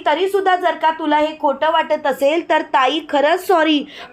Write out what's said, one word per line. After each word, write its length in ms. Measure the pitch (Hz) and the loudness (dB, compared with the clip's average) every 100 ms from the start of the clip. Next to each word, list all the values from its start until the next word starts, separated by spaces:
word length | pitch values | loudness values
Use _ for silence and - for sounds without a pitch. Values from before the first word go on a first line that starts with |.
| - | -2
तरीसुद्धा 500 | 311 381 392 381 359 | 0 0 0 2 0
जर 180 | 349 | 0
का 160 | 320 320 | 0 -2
तुला 260 | 320 311 302 | -2 0 0
हे 220 | 302 311 | 0 -2
खोटं 300 | 294 269 311 | -2 0 0
वाटत 340 | 320 311 302 294 | 0 0 -2 -2
असेल 420 | 254 277 330 330 | 0 0 0 0
तर 120 | 311 | -2
ताई, 380 | 320 294 262 311 311 | 0 0 0 -2 -2
खरंच 380 | 294 285 359 359 | 0 2 0 2
सॉरी, 380 | 349 311 302 - - - | 2 2 0 -2 -14 -4